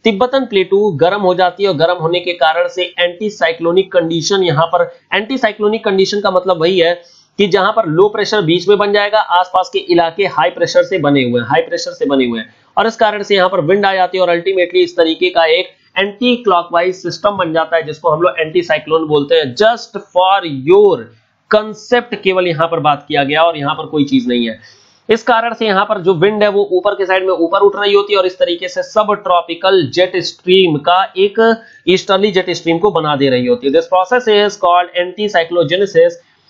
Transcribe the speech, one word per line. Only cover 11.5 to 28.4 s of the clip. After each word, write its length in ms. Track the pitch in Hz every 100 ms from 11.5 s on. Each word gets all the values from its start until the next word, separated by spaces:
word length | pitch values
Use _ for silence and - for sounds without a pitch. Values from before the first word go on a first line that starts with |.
| 156
pressure 300 | 165 165 175
से 160 | - 143
बने 200 | 139 123
हुए 140 | 117
हैं 140 | 110 _ _ -
और 100 | 220
इस 100 | 226
कारण 260 | 220 208
से 140 | 202 202
यहां 120 | 180
पर 120 | 185
wind 260 | 156 202 196
आ 80 |
जाती 240 | 190 180 185
है 40 |
और 60 | 180
ultimately 480 | 170 175 190 175 180
इस 200 | 175 175
तरीके 340 | 165 160 180
का 140 | 170
एक 240 | 160 170 185 _ _ 180
एंटी 380 | 202 202 247 240
क्लॉकवाइज 580 | 214 175 170 175 180
system 360 | 180 175 - 208
बन 220 | 196 170
जाता 240 | 160 160 165
है 60 |
जिसको 280 | 156 147 170
हम 120 | 156
लोग 120 | 175 160
एंटीसाइक्लोन 640 | 156 175 170 151 151 160
बोलते 300 | 156 147 143
हैं। 220 | 165 143 123
Just 400 | 220 233 - 196
for 720 | - 180 185 196 175 135 135
your 320 | 196 208 151 107 _ _ _ -
concept 680 | 214 214 208 - 240 240 -
केवल 240 | 190 185 180
यहां 200 | 156 165
पर 140 | 165
बात 240 | 147 143 -
किया 160 | 151
गया 180 | 139 151
और 140 | 170 156
यहां 180 | 143
पर 120 | 156 156
कोई 180 | 151
चीज 240 | 135 131 120
नहीं 200 | 120 117
है। 360 | 110 - _ _ _ -
इस 120 | 226
कारण 320 | 254 226 233
से 120 | 226 220
यहां 180 | 190
पर 140 | 208 208
जो 160 | 175
wind 280 | 170 196 214
है 60 | 208
वो 200 | 202 202
ऊपर 220 | 185 196
के 120 | 196 185
side 160 | 190
में 100 | 185
ऊपर 260 | 170 165 196
उठ 140 | 202 202
रही 180 | 202
होती 180 | 202 202
है 60 | 196
और 80 | 185
इस 120 |
तरीके 300 | 185